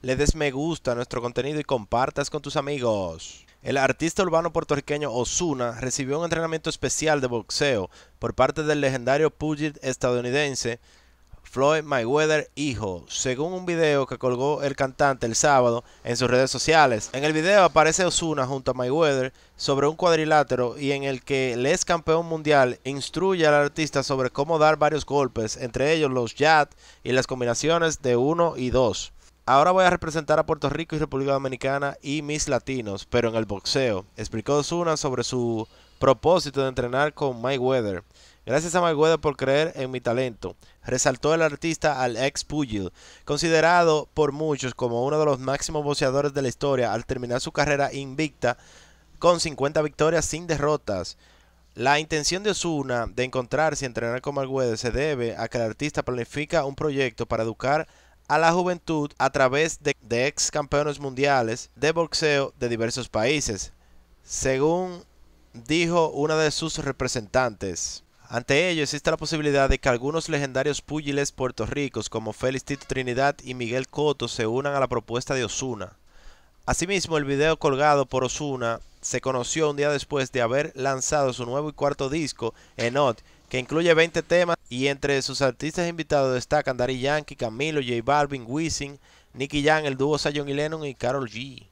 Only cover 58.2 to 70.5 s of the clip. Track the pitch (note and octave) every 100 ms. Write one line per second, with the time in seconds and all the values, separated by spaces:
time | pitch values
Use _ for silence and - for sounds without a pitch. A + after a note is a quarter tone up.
58.2 | _ D3 E3 F3 F3+ F3 - D#3+ D3 -
59.2 | C3+ C#3 C3 C3+ D#3+ - C#3+ - A2+ A#2
60.2 | C3 - - D#3 C#3+ C#3+ D3+ C#3 C#3+ B2+
61.2 | C#3 C#3 A2+ A#2 - - C#3+ E3 E3 -
62.2 | D#3 C#3+ C3+ - B2 A#2 A2+ B2 A#2 G#2+
63.2 | A2+ D3+ C#3 G2+ - - _ - _ _
64.2 | - - C3 C3 D3+ F3 F#3 F3 - _
65.2 | - _ _ A2+ A2+ D#3+ E3+ F3 D#3+ -
66.2 | D3+ D#3 D#3 - D#3+ - C#3 C3 B2+ B2
67.2 | G#2 B2+ B2+ G#2 G2 E2+ - - _ _
68.2 | - A#2 - C#3 F3+ E3 C#3 D3 - D#3+
69.2 | D3+ D#3+ D3 C#3 C3+ C3+ C#3 A#2+ C3 D#3+
70.2 | D#3 D3+ C#3